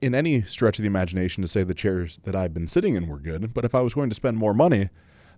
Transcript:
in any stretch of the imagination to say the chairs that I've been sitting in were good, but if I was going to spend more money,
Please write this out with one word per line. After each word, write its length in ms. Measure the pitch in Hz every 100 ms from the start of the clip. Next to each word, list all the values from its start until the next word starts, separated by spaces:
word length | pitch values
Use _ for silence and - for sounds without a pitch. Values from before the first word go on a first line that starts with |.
in 140 | 135
any 280 | 127 160 139
stretch 360 | 101 - 117 101
of 40 |
the 60 | 107
imagination 540 | 95 90 90 90 -
to 60 | 90
say 140 | 104
the 100 | 92
chairs 460 | 92 107 92 85 -
that 100 | -
I've 180 | 95 90
been 140 | 80 82
sitting 300 | - 202 110
in 100 | 85
were 140 | 73
good, 340 | 76 80 110
but 100 | 117
if 100 | 117
I 60 | 127
was 140 | 123
going 140 | 143 139
to 80 | 107
spend 200 | 131 110
more 160 | 110
money, 360 | 104 139 107 98 - _ _ -